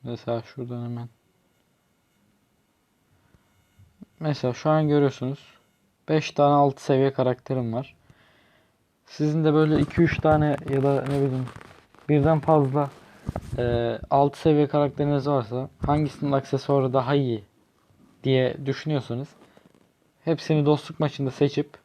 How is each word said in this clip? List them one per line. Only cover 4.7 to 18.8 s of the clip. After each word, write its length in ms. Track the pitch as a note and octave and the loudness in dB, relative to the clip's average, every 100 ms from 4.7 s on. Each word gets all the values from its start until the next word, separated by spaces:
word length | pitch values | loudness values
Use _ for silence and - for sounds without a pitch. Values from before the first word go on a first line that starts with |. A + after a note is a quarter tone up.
an 180 | D#3 D#3 | 2 4
görüyorsunuz, 720 | D3 C#3+ C3 B2+ C#3+ - _ _ _ _ _ - | 2 2 0 -8 -8 -14 _ _ _ _ _ -2
beş 220 | D#3 D3 | -2 -2
tane 240 | - C#3+ | 2 4
altı 300 | C#3+ C#3+ C3+ | 4 2 0
seviye 280 | - C3+ C3+ | -2 2 2
karakterim 600 | C3+ B2+ B2 - C3 A#2+ | 2 -2 -2 -4 -6 -4
var. 240 | A2+ C#3+ _ _ _ _ _ _ _ _ _ _ _ _ | -6 -8 _ _ _ _ _ _ _ _ _ _ _ _
Sizin 380 | - D3+ D3+ | -4 -2 0
de 100 | D#3 | 2
böyle 240 | D3+ D#3 D3+ | 4 4 2
iki 240 | D3 - | 0 2
üç 180 | E3+ - | 2 4
tane 360 | D#3 D#3 D3+ C#3+ - | 2 4 2 0 -2
ya 120 | C3+ | 0
da 220 | C3+ C#3 C3 | 2 0 0
ne 180 | C#3 C#3 | 0 0
bileyim 200 | C3 B2+ - - - _ - - | -2 -6 -10 -20 -20 _ -20 0
birden 320 | D3 C#3+ D#3+ | 2 4 2
fazla, 500 | C#3 D#3 C#3 C#3 C#3+ - - - - - - - | 4 2 4 0 -4 -8 -20 -14 -10 -10 -8 -4
e, 400 | A#2+ A#2+ A#2 A2+ - | -2 0 -2 -6 -2
altı 300 | C#3 C#3+ - | 2 2 2
seviye 280 | E3 D3+ D3 | 2 4 2
karakteriniz 580 | D3 C#3+ - D3 C#3+ C3 | 2 0 0 0 0 0
varsa 440 | C#3+ G#2+ B2 C3+ _ - | -2 -2 -6 -8 _ -2
hangisinin 460 | D3 D3+ - C#3+ | 0 -2 -4 -2
aksesuarı 600 | C#3 C3+ C3+ - C#3 C3 | -2 -2 -6 0 2 2
daha 220 | C3 B2 | 0 0
iyi 300 | C#3+ C3+ A2+ G2 _ _ _ _ _ _ _ | 0 0 -4 -8 _ _ _ _ _ _ _
diye 420 | C3 C3 B2+ - C3+ | 0 2 2 -2 -6
düşünüyorsanız 640 | C3+ | -6